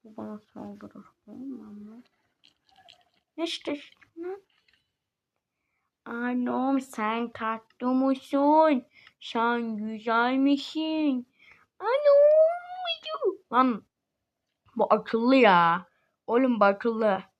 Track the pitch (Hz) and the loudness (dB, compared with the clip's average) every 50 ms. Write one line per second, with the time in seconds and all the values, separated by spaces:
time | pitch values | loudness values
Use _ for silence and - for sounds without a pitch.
0 | _ 226 220 220 214 214 214 214 _ _ _ 214 208 208 202 202 208 202 _ 208 | _ -20 -18 -16 -14 -14 -14 -16 _ _ _ -18 -18 -16 -18 -18 -20 -20 _ -20
1 | 202 _ _ _ _ 214 208 240 254 277 262 233 220 214 208 208 208 208 220 240 | -20 _ _ _ _ -20 -20 -16 -14 -14 -14 -16 -16 -20 -20 -20 -20 -20 -20 -20
2 | 247 _ _ _ _ _ _ _ _ _ _ _ _ _ _ _ _ _ - _ | -20 _ _ _ _ _ _ _ _ _ _ _ _ _ _ _ _ _ -20 _
3 | _ _ _ _ _ _ _ - 330 330 - - - - 294 294 - - _ _ | _ _ _ _ _ _ _ -10 -8 -8 -8 -10 -10 -10 -10 -10 -12 -20 _ _
4 | _ _ _ 330 330 359 381 403 _ _ _ _ _ _ _ _ _ _ _ _ | _ _ _ -14 -14 -14 -14 -14 _ _ _ _ _ _ _ _ _ _ _ _
5 | _ _ _ _ _ _ _ _ _ _ _ _ _ _ _ _ _ _ _ _ | _ _ _ _ _ _ _ _ _ _ _ _ _ _ _ _ _ _ _ _
6 | _ 226 233 233 240 247 247 247 247 247 240 247 254 269 277 269 269 - - - | _ -12 -10 -8 -6 -4 -4 -4 -4 -2 -2 -2 -2 0 -2 -2 -4 -6 -8 -6
7 | 214 214 220 233 233 233 233 - 233 220 220 220 - _ _ _ 240 247 254 262 | -4 -4 -4 -4 -6 -8 -8 -8 -6 -6 -6 -6 -10 _ _ _ -4 -2 0 0
8 | 269 269 269 262 - - - 277 277 285 302 311 320 311 294 247 - _ _ _ | 2 0 0 -2 -4 -4 -2 0 2 4 4 6 6 4 4 0 -2 _ _ _
9 | _ - _ _ - - - 233 226 233 240 240 233 226 220 208 214 214 220 220 | _ -20 _ _ -20 -8 -4 -2 -2 0 -2 -2 -4 -6 -8 -8 -8 -8 -10 -8
10 | 214 233 226 226 240 247 262 269 269 277 285 277 - - - 311 311 320 320 311 | -6 -2 0 0 0 0 2 2 2 2 2 0 -2 -8 -8 -6 -4 -4 -2 -2
11 | 311 294 262 254 240 _ _ _ _ _ - _ _ _ _ _ - 427 494 571 | -2 -2 -2 -2 -6 _ _ _ _ _ -20 _ _ _ _ _ -4 -2 -2 2
12 | 587 571 571 571 571 587 605 622 622 640 679 698 698 719 719 740 740 698 659 640 | 4 6 6 8 8 6 6 6 4 4 2 -4 -10 -14 -12 -10 -8 -8 -8 -8
13 | - 640 622 605 587 403 381 - _ _ - 240 262 254 233 196 _ _ _ _ | -8 -12 -10 -4 -4 -4 -4 -4 _ _ 0 2 2 2 0 -4 _ _ _ _
14 | _ _ _ _ _ _ _ _ _ _ _ _ _ _ _ 226 208 - - 214 | _ _ _ _ _ _ _ _ _ _ _ _ _ _ _ -4 0 2 2 0
15 | - - - 226 226 247 269 269 240 214 190 175 170 170 165 180 185 _ _ _ | 0 -4 -4 -2 2 4 4 6 6 6 6 6 4 2 0 -2 -6 _ _ _
16 | _ _ _ _ _ - 220 240 269 254 240 214 202 202 202 - - 240 226 220 | _ _ _ _ _ -2 0 0 0 0 2 4 4 2 2 0 -4 -6 -4 -2
17 | 226 214 196 190 185 _ _ _ | 0 -2 -2 -2 -6 _ _ _